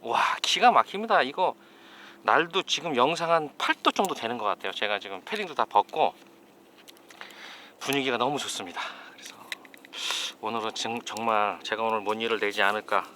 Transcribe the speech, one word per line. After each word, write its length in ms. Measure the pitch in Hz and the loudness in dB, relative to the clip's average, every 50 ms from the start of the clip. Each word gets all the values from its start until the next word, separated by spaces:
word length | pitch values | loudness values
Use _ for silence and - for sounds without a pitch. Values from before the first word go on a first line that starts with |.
| - | -4
와, 340 | 117 117 - - - - - - | 0 0 2 2 2 0 -2 0
기가 300 | - - 175 196 247 208 | 0 2 6 6 8 8
막힙니다. 500 | 131 110 - - 196 214 226 220 175 135 | 8 4 4 -2 -8 -2 2 4 4 4
이거 320 | 131 147 - 185 160 127 - - - - - - - - - - - - - - | 2 0 0 0 0 0 -4 -14 -20 -20 -20 -20 -20 -20 -20 -20 -20 -20 -4 2
날도 400 | 110 110 131 165 170 165 190 165 | 4 4 4 4 2 -2 -4 -2
지금 320 | - - - 151 175 147 | -2 -4 -4 -2 -2 2
영상 340 | 120 123 143 170 165 170 165 | 4 4 4 4 0 2 2
한 200 | 170 165 151 143 - - | 2 2 2 -2 -6 -4
팔 160 | - - 320 - - | 0 0 0 2 2
도 80 | 311 269 | 0 2
정도 220 | - 208 185 143 | 2 0 0 -2
되는 220 | - - 113 120 120 | -4 -4 -4 -4 -2
것 60 | 107 | -2
같아요. 280 | 101 92 - - 95 92 | -2 -2 -2 -4 -8 -4
제가 260 | - 110 104 104 101 | -2 -2 -2 -2 -2
지금 240 | 98 101 98 95 - | -4 -8 -12 -12 -10
패딩도 300 | - - 214 214 175 147 | -8 -6 -6 -6 -6 -2
다 100 | - 113 | -2 -2
벗고 500 | - - 104 - - - 156 151 104 - - - - - - - - - - - - - - - - - - - - - - - - - - - - - - - - - - | 2 4 2 2 2 0 0 0 0 0 -6 -20 -20 -20 -20 -20 -20 -20 -20 -20 -20 -20 -20 -20 -20 -20 -20 -20 -20 -20 -20 -20 -20 -18 -18 -18 -18 -18 -18 -20 -20 -18 -12
분위기가 380 | - 139 135 143 131 131 123 117 | -4 -2 -2 0 0 0 0 0
너무 200 | 120 135 147 135 | 0 0 0 -2
좋습니다. 420 | - - - - 107 87 85 - - - - - - - - | -4 -6 -6 -8 -8 -10 -8 -8 -8 -8 -10 -14 -18 -20 -20
그래서 220 | - - - - - - - - - - - - - - - - - - - - - - - - - - | -20 -20 -20 -20 -20 -14 -14 -14 -14 -14 -20 -20 -20 -20 -16 -12 -10 -6 -4 -4 -4 -4 -6 -8 -6 -6
오늘은 320 | 107 110 117 107 110 110 | -4 -4 -4 -4 -4 -6
증-, 260 | - - 117 117 120 110 | -4 -6 -4 -4 -6 -6
정말 540 | - - 107 113 117 110 107 104 101 92 82 - | -8 -8 -2 0 2 4 4 4 2 0 -4 -4
제가 200 | - 110 107 113 | -6 -2 0 0
오늘 180 | 113 110 110 | 0 0 0
뭔 200 | 98 98 110 110 | 0 -2 -2 0
일을 180 | 113 113 113 104 | 0 -2 0 0
내지 240 | 104 101 101 107 101 | 0 -2 2 2 2
않을까 420 | 98 104 107 104 - 107 98 90 - - | 2 2 0 -2 0 -2 -2 -2 -2 -12